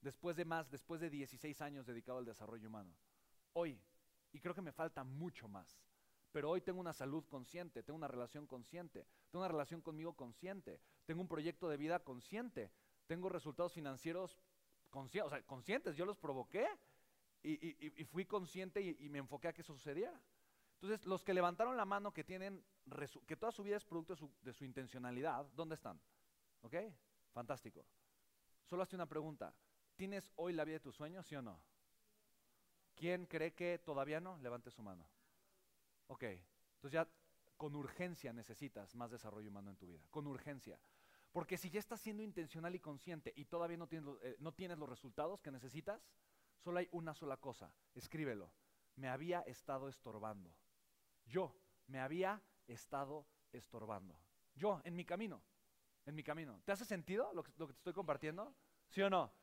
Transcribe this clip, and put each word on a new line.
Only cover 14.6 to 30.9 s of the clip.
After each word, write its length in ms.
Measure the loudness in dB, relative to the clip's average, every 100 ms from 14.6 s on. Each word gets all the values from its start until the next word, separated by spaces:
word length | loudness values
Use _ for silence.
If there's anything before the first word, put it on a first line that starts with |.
| _ _ -10
consci-, 320 | -8 -2 2
o 40 | 2
sea, 140 | 0 -2
conscientes, 500 | -6 2 2 2 2
yo 80 |
los 140 | 2 2
provoqué 480 | 0 0 2 4 4 2 -10 -20 -20 _ _ _
y, 100 | 0
y, 240 | 0 0 -4
y, 220 | -8 -6
y 20 |
fui 200 | -4 -2
consciente 560 | 2 2 0 -4 0 2
y, 160 | 2 0
y 80 | -2
me 100 | -4
enfoqué 300 | -2 0 -2
a 40 |
que 100 | -2
eso 120 | -8
sucediera. 460 | -8 -2 2 0 -2 -14 _ _ _ _
Entonces, 320 | _ 0 0 4
los 180 | 2
que 100 | 6
levantaron 420 | 8 8 8 4 6
la 80 |
mano 280 | 4 4 2
que 120 | -2
tienen 400 | -4 -4 -4 -6 -12 _ -8
resu-, 380 | -4 -4 -6 -6
que 100 | 0
toda 140 | 0
su 120 | 0
vida 140 | 2 2
es 80 |
producto 300 | 2 -4 -2
de 40 | -4
su, 120 | -6 -10
de 100 | -10
su 120 | -6
intencionalidad, 800 | -6 -4 -6 -4 -2 2 2 2 -2
¿dónde 200 | -4 -2
están? 260 | -2 -6 -10 -14 _ -20 _ _ _
¿Ok? 120 | -2 -2 -2 -6 _ _ _
Fantástico. 520 | -6 -2 -2 -2 -12 -18 _ _ _ _ _ _ -20
Solo 180 | -4 0
hazte 140 | 0 0
una 100 | 0
pregunta. 480 | 0 0 -2 -6 -6 _ _ _ _
¿Tienes 360 | -2 -2 -4 0
hoy 160 | 2
la 120 | 4
vida 100 | 4
de 60 | 0
tus 140 | -4